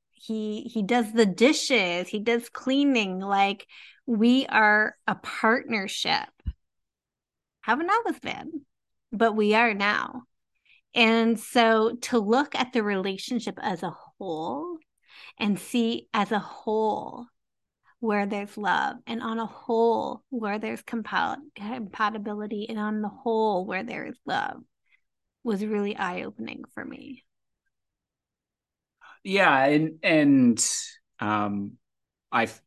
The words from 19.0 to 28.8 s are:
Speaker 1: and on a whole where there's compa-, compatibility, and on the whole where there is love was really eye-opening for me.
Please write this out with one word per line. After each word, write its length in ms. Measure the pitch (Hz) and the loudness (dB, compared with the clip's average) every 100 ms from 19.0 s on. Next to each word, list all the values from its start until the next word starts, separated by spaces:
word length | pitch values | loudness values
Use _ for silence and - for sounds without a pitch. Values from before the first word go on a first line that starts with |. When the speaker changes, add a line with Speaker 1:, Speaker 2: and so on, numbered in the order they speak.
| - | -10
Speaker 1:
and 160 | 226 | -8
on 160 | 226 226 | -6 -6
a 80 | 226 | -8
whole 760 | - - 226 233 220 - 226 - | -8 -2 2 4 2 -2 -8 -10
where 300 | 247 208 214 | -6 -4 -6
there's 240 | 220 226 | -6 -10
compa-, 560 | - 233 214 185 170 269 311 - | -8 -8 -4 -2 -2 -4 -12 -14
compatibility, 1120 | 202 247 196 - 208 214 208 208 208 214 214 | -10 -10 -10 -4 -4 -4 -8 -8 -8 -8 -8
and 100 | 220 | -6
on 220 | 214 214 | -4 -4
the 80 | 208 | -6
whole 580 | - 233 220 220 185 196 | -6 -2 0 2 0 -2
where 160 | 185 | -6
there 240 | 233 - - | -6 -10 -12
is 120 | 247 - | -12 -6
love 340 | - - - - _ _ _ _ _ _ _ | -4 -4 -8 -18 _ _ _ _ _ _ _
was 220 | 240 196 | -4 -4
really 320 | 214 208 202 - | -2 -2 -2 -4
eye-opening 680 | 185 180 - - - - - | -6 -6 -10 -12 -12 -14 -16
for 100 | - | -14
me. 400 | - - - 254 _ _ _ _ _ _ _ _ _ _ _ _ _ _ _ _ | -14 -14 -18 -20 _ _ _ _ _ _ _ _ _ _ _ _ _ _ _ _